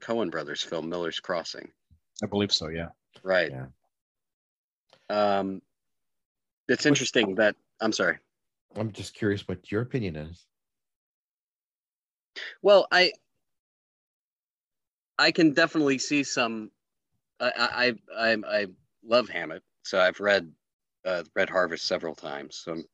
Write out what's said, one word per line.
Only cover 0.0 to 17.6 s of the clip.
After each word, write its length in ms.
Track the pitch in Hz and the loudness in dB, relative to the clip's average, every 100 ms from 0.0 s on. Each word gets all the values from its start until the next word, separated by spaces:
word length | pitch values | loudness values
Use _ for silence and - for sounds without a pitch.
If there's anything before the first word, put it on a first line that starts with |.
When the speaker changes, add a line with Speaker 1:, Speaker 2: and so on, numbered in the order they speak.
Speaker 1:
Coen 280 | - 117 95 | -6 -4 -2
brothers 300 | 80 73 73 | -4 -6 -8
film, 240 | - 82 80 | -6 -6 -6
Miller's 300 | 87 85 - | -6 -6 -6
Crossing. 500 | - 87 80 - - _ _ _ _ - | -6 -6 -6 -12 -16 _ _ _ _ -12
Speaker 2:
I 40 | 107 | -4
believe 240 | 101 101 | -2 0
so, 140 | - 78 | 0 -4
yeah. 220 | 82 82 - _ _ | -6 -8 -12 _ _
Speaker 1:
Right. 280 | 95 92 78 | 0 2 2
Speaker 3:
Yeah. 140 | 65 65 - _ _ _ _ _ _ _ _ _ _ _ _ - 104 104 98 | -4 -12 -16 _ _ _ _ _ _ _ _ _ _ _ _ -4 2 2 2
Speaker 1:
Um, 220 | 98 95 - _ _ _ _ _ _ _ _ _ - | 0 -6 -12 _ _ _ _ _ _ _ _ _ -2
it's 120 | 123 | 0
Speaker 3:
What's 40 | 151 | 2
Speaker 1:
interesting 500 | 139 123 131 101 95 | 2 2 0 0 2
that, 200 | 107 - _ - | 2 0 _ -4
I'm 100 | 110 | -2
sorry. 240 | 104 92 78 _ _ _ _ _ 101 | 0 0 -2 _ _ _ _ _ -8
Speaker 3:
I'm 160 | 110 | -8
just 240 | 101 98 - | -8 -14 -4
curious 320 | 107 101 - | -2 -2 -4
what 240 | 90 - | -12 -6
your 100 | 104 | -6
opinion 340 | 120 135 98 78 | -4 -4 -6 -6
is. 300 | 78 87 _ _ _ _ _ _ _ _ _ _ _ _ _ _ _ _ _ _ _ - - - | -12 -16 _ _ _ _ _ _ _ _ _ _ _ _ _ _ _ _ _ _ _ -14 -14 0
Speaker 1:
Well, 260 | 190 196 - | 6 6 8
I, 200 | 180 180 - _ _ _ _ _ _ _ _ _ _ _ _ _ _ _ _ _ _ _ - | 4 4 0 _ _ _ _ _ _ _ _ _ _ _ _ _ _ _ _ _ _ _ 0
I 140 | 156 | 2
can 220 | 165 160 | 4 4
definitely 440 | 143 165 160 143 131 | 6 2 2 2 0
see 260 | - 147 | 0 -2
some, 480 | 131 - 117 113 107 _ _ _ _ _ _ - | -2 -2 -4 -4 -10 _ _ _ _ _ _ -6
I, 120 | 123 | -4
I, 360 | - | -2